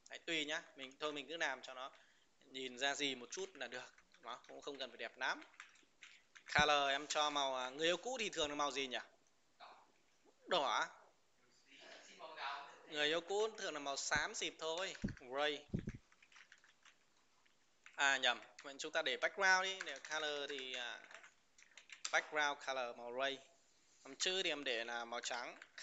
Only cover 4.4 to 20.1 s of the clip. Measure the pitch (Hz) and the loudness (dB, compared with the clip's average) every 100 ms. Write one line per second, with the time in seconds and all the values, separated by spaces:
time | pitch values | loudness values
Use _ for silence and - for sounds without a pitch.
4.4 | - 135 143 139 127 117 113 - 135 254 | -12 -10 -8 -6 -8 -6 -8 -2 -2 -2
5.4 | - - - - - _ - - _ - | -6 -18 -20 -20 -20 _ -20 -20 _ -20
6.4 | - 147 151 147 139 139 147 156 151 147 | 2 6 8 8 6 2 0 2 2 2
7.4 | 135 127 127 139 165 180 240 254 202 160 | 2 0 -2 2 2 4 0 -2 -2 0
8.4 | 147 143 143 131 131 117 - - _ _ | 0 2 0 0 -2 -4 -6 -16 _ _
9.4 | _ _ - - - _ _ _ - _ | _ _ -20 -20 -20 _ _ _ -20 _
10.4 | 494 175 131 117 165 - - _ _ _ | -2 0 4 2 0 -4 -20 _ _ _
11.4 | _ _ - 135 - - - - 156 156 | _ _ -20 -20 -18 -18 -18 -16 -14 -8
12.4 | 139 - - - - 151 147 139 - 202 | -6 -6 -10 -16 -6 2 4 4 2 0
13.4 | 220 208 190 151 143 139 - 151 170 220 | 0 0 -4 -2 -2 -2 0 0 0 -2
14.4 | 170 - 160 165 190 147 - - 127 135 | -4 -2 -2 -2 -4 -4 -6 -6 -4 0
15.4 | 151 143 - - - - - _ - - | 2 0 -4 -6 -4 -8 -12 _ -20 -20
16.4 | - - - _ - - _ _ _ _ | -20 -20 -20 _ -20 -20 _ _ _ _
17.4 | _ _ _ _ - - 139 135 131 113 | _ _ _ _ -10 4 4 6 4 2
18.4 | - - 143 139 156 165 139 123 160 - | -2 -14 -12 -8 -2 0 2 2 2 6
19.4 | 190 185 190 190 165 135 - | 8 8 6 -2 -6 -8 -4